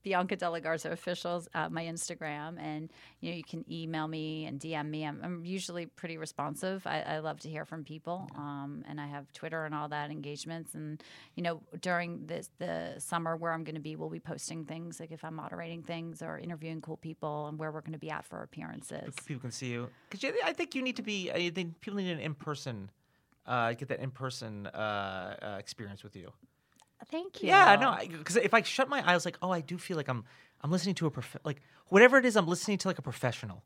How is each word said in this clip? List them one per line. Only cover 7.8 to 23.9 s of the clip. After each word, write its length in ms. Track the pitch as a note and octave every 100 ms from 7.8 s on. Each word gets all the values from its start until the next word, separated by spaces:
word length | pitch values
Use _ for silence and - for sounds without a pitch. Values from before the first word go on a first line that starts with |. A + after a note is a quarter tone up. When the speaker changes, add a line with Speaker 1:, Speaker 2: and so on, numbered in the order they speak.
Speaker 1:
people, 460 | C#3+ D#3 E3 F3 F#3+
Speaker 2:
Yeah. 60 | -
Speaker 1:
um, 460 | C#3+ C#3+ C#3+ D3 -
and 140 | D3
I 60 | C#3+
have 260 | C#3+ C#3+
Twitter 320 | - D#3+ D#3+ D#3
and 100 | D3+
all 140 | D3
that 200 | D3 D3
engagements. 680 | D3+ C#3+ D3 D#3+ E3 D#3 D#3+
And, 280 | D3+ D3+ - - - -
you 80 |
know, 180 | F3 E3 - D#3
during 440 | F#3 F3 F3 E3+ D#3
this, 240 | E3+ - _
the 380 | F3 E3 E3 -
summer 360 | - E3+ E3 E3
where 160 | E3+
I'm 140 | E3 D#3
gonna 160 | D#3
be, 160 | D3+ D#3
we'll 120 | D#3
be 120 | E3
posting 420 | D#3+ D3 - D#3+
things, 380 | D3+ D#3+ E3+ D#3
like, 100 | E3
if 140 | D#3+ E3
I'm 80 | D#3+
moderating 480 | - F3 E3 E3+
things 380 | D#3+ E3 E3 D#3+
or 160 | D#3+ D#3
interviewing 400 | E3 E3 D#3+ D#3+
cool 160 | D#3+ D#3
people, 500 | D#3+ D#3+ D#3 D3 D3
and 120 | D3+
where 120 | D#3
we're 80 | D#3
gonna 160 | D3+ D#3
be 140 | D#3
at 120 | D3+
for 200 | - E3+
appearances. 720 | - - D#3+ D3+ - D#3 E3+ - -
Speaker 2:
People 160 | C3+
can 100 | B2
see 200 | - B2+
you. 180 | A#2+ B2 - -
'Cause 140 | G3
you, 100 | C4+ A#4+ E4
I 80 |
think 200 | E4 F4
you 100 | C4+
need 120 | C4 A#3
to 60 |
be, 280 | G#3 G3+ F3+
I 160 | E3 F3
think 320 | E3+ E3+ E3
people 180 | - G3+
need 120 | F#3
an 80 | E3
in-person, 720 | D#3+ C#3+ - C#3+ C#3 A2 F#2+ _ _ _ _ _ -
uh, 280 | B2 A#2
get 160 | A#2+
that 100 | C3